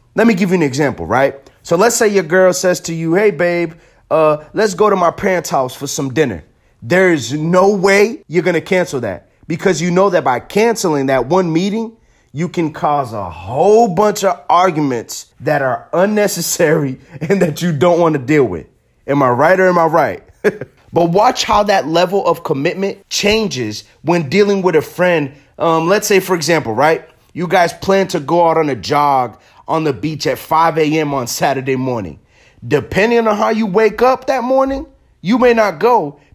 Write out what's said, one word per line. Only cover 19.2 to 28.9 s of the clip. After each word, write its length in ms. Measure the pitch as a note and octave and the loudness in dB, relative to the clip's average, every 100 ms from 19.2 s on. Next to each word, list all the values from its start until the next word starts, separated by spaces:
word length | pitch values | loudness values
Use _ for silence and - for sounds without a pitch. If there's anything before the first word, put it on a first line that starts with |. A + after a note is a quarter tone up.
I 60 | C3 | 2
right 280 | A#2+ D#3 F#3 | 2 4 4
or 100 | F#3 | 4
am 80 | F3 | 2
I 100 | E3 | 2
right? 360 | D#3+ C3 F2 - _ | 2 0 -2 -12 _
<laughs> 100 | G#3+ - - _ _ | -4 -4 -10 _ _
But 200 | E3 E3+ | 0 2
watch 340 | F3+ A#3+ A#3+ | 2 2 0
how 200 | - G#3 | 0 0
that 220 | G#3 G3 C3+ | 2 0 0
level 400 | E3 F3+ G3 E3+ | 0 0 0 0
of 180 | E3+ | -2
commitment 600 | - C3+ D#3 E3+ G3 - _ | -2 -2 -2 -2 -6 -6 _
changes 760 | - G3+ A3 G#3 C3 A2 G#2 - _ | -4 0 0 0 -4 -6 -8 -16 _
when 300 | D3 F3 C#3+ | -2 -2 0
dealing 320 | F#3 G3+ G3 | 2 2 2
with 120 | F3+ | 2
a 60 | D#3 | 0
friend. 540 | - - F3+ E3+ C#3 - _ - | 0 -2 0 0 -2 -8 _ -4
Um, 280 | E3 D#3+ E3 | 0 0 2
let's 200 | G#3 G#3 | 0 2
say, 120 | G3 | 0
for 160 | F#3 | 0
example, 380 | F3+ D3 D#3+ A2+ | -2 0 0 0
right? 340 | A2 D3+ E3 - _ _ | 0 2 0 -4 _ _
You 120 | - E3+ | -8 -2
guys 280 | F#3 E3+ | 2 2
plan 340 | - - G3 F#3+ | -2 0 0 0
to 120 | E3+ | -4
go 280 | C#3 F3 E3 | -2 2 2
out 80 | D#3+ | 2
on 140 | D3+ | 0
a 40 | |
jog 640 | B2 F#2 | -4 -2